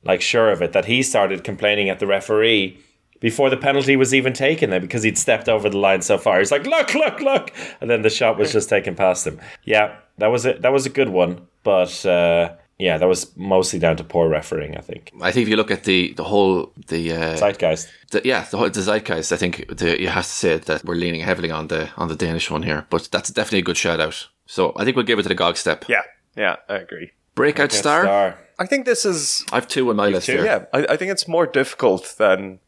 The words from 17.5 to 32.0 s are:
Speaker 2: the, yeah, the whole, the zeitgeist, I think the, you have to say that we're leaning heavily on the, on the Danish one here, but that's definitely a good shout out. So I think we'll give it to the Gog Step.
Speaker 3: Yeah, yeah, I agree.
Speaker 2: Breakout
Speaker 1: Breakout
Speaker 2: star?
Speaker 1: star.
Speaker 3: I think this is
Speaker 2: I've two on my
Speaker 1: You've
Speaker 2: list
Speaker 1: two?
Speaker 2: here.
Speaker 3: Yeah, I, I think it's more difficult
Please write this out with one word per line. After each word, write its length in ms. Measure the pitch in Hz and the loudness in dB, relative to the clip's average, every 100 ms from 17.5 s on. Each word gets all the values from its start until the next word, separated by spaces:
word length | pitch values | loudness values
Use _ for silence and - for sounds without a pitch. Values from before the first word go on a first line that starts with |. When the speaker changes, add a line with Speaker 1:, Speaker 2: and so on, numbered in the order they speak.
| - 82 80 - - _ | 2 0 -2 -6 -20 _
Speaker 2:
the, 80 | 107 | -2
yeah, 180 | 123 113 - | 0 -2 -2
the 80 | 98 | -2
whole, 140 | 107 | -2
the 100 | 98 | 0
zeitgeist, 520 | 95 107 - 80 78 | -2 -2 -2 -4 -2
I 40 | 85 | -2
think 300 | 90 85 - - | -2 -4 -12 -4
the, 240 | 85 85 | -2 0
you 60 | 90 | -2
have 160 | 90 | -4
to 80 | - | -4
say 280 | - 90 80 | -2 0 0
that 260 | - 78 | -2 -4
we're 100 | 85 | -4
leaning 260 | 85 87 82 | -4 -4 -4
heavily 280 | 87 92 85 | -2 -2 -2
on 160 | 80 78 | -6 -6
the, 240 | 80 78 - | -6 -6 -6
on 100 | 85 | -6
the 80 | |
Danish 380 | 78 85 82 - | -4 -4 -4 -4
one 100 | 76 | -4
here, 240 | 80 76 - | -4 -6 -4
but 200 | 85 - | -6 -2
that's 200 | 87 - | -6 -4
definitely 280 | - 107 101 | -4 0 0
a 40 | |
good 140 | 87 82 | 0 -2
shout 220 | - 82 | -2 0
out. 300 | 78 - - _ _ | -2 -4 -16 _ _
So 260 | - 90 - | -2 -2 0
I 80 | |
think 100 | 107 | 0
we'll 100 | 127 113 | 0 0
give 120 | 110 | 0
it 40 | |
to 60 | 95 | 0
the 60 | |
Gog 220 | 90 87 87 | 0 0 0
Step. 300 | 87 78 - | -2 -2 -2
Speaker 3:
Yeah, 140 | 107 - _ _ - | -2 -2 _ _ -4
yeah, 180 | 98 - - | -2 -2 -6
I 80 | 98 | -8
agree. 340 | 90 - 87 _ _ | -8 -16 -16 _ _
Speaker 2:
Breakout 360 | - 143 147 143 | -2 0 2 -2
Speaker 1:
Breakout 20 | |
Speaker 2:
star? 300 | 101 147 151 | 0 0 2
Speaker 1:
star. 340 | 196 196 190 - _ - | 2 2 2 -2 _ -8
Speaker 3:
I 60 | 185 | -2
think 200 | 277 247 | -2 0
this 180 | 233 | 0
is 400 | 208 170 143 - - | 0 -2 -2 -4 -2
Speaker 2:
I've 140 | 127 - | -4 -2
two 240 | - 123 | -2 0
on 60 | 104 | 2
my 100 | 101 | 2
Speaker 1:
You've 80 | |
Speaker 2:
list 120 | 92 - | 0 -2
Speaker 1:
two? 60 | |
Speaker 2:
here. 100 | - | 0
Speaker 3:
Yeah, 200 | - 101 - | 0 -2 -2
I, 140 | 135 151 | -2 0
I 40 | 156 | -2
think 140 | 185 | -2
it's 160 | 196 - | -4 -2
more 200 | 165 165 | 0 0
difficult 680 | - 135 - 120 92 | 0 -2 0 0 0